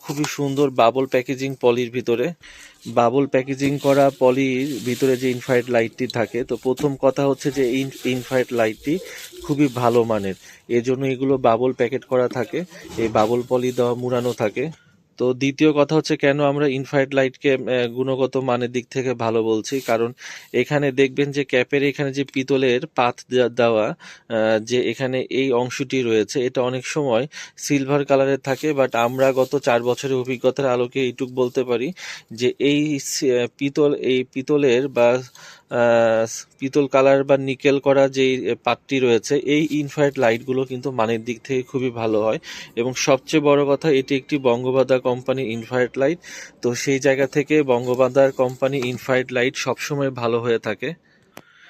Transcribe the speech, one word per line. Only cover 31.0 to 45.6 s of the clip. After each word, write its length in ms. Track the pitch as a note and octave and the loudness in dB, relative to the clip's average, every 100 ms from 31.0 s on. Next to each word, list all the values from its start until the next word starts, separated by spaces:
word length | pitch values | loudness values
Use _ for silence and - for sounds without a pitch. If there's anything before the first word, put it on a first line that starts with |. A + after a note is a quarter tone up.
এইটুক 280 | B2+ A#2+ B2+ | -4 -4 -6
বলতে 320 | B2+ B2 C3 | -2 -2 -2
পারি 300 | B2 A#2 C#3 F3+ - - - | -2 -2 -4 -8 -14 -16 -16
যে 220 | A2+ B2 - | -2 -2 0
এই 400 | C#3 D3 D3+ C#3 | 0 2 0 -4
সি-, 320 | - - C#3 | -6 -2 0
আহ, 160 | B2 A#2+ - | 0 -2 -4
পিতল, 380 | C#3 D3+ D3 C#3+ | -4 2 2 2
এই 280 | G#2 B2+ | 0 -2
পিতলের 640 | B2+ C3+ C3 D3 C#3+ A#2+ C#3 | -2 -8 -2 2 4 2 0
বা, 220 | B2 A#2+ B2+ B2+ - - - _ | 2 4 2 -4 -18 -20 -20 _
আহ, 560 | B2 A#2+ A#2 A2+ A2+ A2+ - - _ | 2 4 4 4 2 -2 -6 -16 _
পিতল 280 | C3+ D3 C#3 | -2 0 2
কালার 360 | C3+ C3+ C#3 | 4 6 4
বা 140 | C#3 C#3 | 4 2
নিকেল 420 | C3+ B2+ C#3+ C#3 | 2 0 2 2
করা 300 | C#3 C#3 C3+ | 4 4 4
যেই 460 | C3+ C3 C3 G2 A#2 | 2 2 0 -2 -2
পাতটি 360 | - A#2 - C3+ | -2 -4 -2 0
রয়েছে, 360 | B2+ A2+ - C#3+ | 2 2 2 -2
এই 300 | - D3 D#3+ | 2 0 0
ইনফ্রারেড 480 | D3+ C#3+ D3+ C#3+ C3+ | -2 -4 0 0 2
লাইটগুলো 440 | A#2+ A#2 C3 B2+ | 2 2 -2 -2
কিন্তু 280 | C3 B2+ C#3 | -2 -6 -4
মানের 320 | B2+ A2 A2+ | -2 0 -2
দিক 180 | A#2 A#2 | -4 -10
থেকে 200 | - C3 | -6 -6
খুবই 280 | B2+ C#3 B2+ | -4 -4 -4
ভালো 340 | A#2 A2+ G#2+ | -2 0 0
হয়। 160 | A2 D3 - - - - | 0 -2 -8 -18 -10 -6
এবং 180 | A#2+ | -4
সবচেয়ে 500 | B2 - C3+ - D#3+ | -2 2 0 2 0
বড় 220 | C#3+ C#3+ C#3 | 4 4 2
কথা, 260 | C#3 D#3+ | 0 2
এটি 240 | C3+ B2+ C#3 | 2 2 -4
একটি 220 | - D3 | -2 -2
বঙ্গবাদা 600 | C3 A#2+ B2+ C3 B2+ B2+ | 0 0 2 0 2 2
কোম্পানি 440 | B2+ B2 B2+ C3 | 0 -2 -4 -4
ইনফ্রারেড 540 | A#2 A#2 | -4 -8